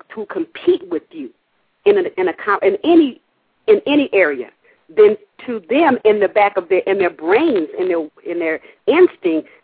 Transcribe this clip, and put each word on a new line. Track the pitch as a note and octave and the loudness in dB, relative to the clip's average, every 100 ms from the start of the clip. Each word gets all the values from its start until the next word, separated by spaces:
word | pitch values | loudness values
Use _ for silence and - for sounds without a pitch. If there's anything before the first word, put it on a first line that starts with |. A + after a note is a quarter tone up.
| _ - | _ -14
to | G#3 | -10
compete | - - - - F#4 - | -10 -10 -4 -2 -2 -4
with | D3+ - | -10 -10
you | D#4+ A#2 - _ _ _ _ G#3 | -16 -16 -18 _ _ _ _ 0
in | G3+ | 0
a, | F3 - | -2 -4
in | F3+ | -6
a | |
com-, | - G#3 G3+ | -4 -4 -2
in | G3 G3 | -2 0
any, | D#4 E4+ C#4+ - _ _ _ _ - | 2 2 2 -4 _ _ _ _ 0
in | G#4 - | 2 2
any | D4 C4+ | 0 0
area, | G3 D#3+ C3+ A2 _ _ _ _ | 0 0 -2 -10 _ _ _ _
then | D#3+ G#4 G#3+ _ - - | 4 4 2 _ -18 -12
to | A3+ E3 | -12 -2
them, | C4 D#4+ A#3+ | 0 2 2
in | G#3+ G#3 | 0 2
the | F#3+ | 0
back | G#3 G3+ G3+ | 2 0 -2
of | F3 | -2
their, | F#3 | -2
in | - G3 | 0 -2
their | F3+ | -2
brains, | - D#3+ A3 E4 G#3 D#3 - | -4 -2 0 2 -2 -4 -6
in | F#3 | -4
their, | E3+ D3+ _ - | -4 -6 _ -10
in | E3+ | -6
their | E3 D#3+ - _ - | -6 -6 -10 _ 0
instinct, | D4+ F4+ - - D#4 - _ | 4 4 2 -4 -4 -6 _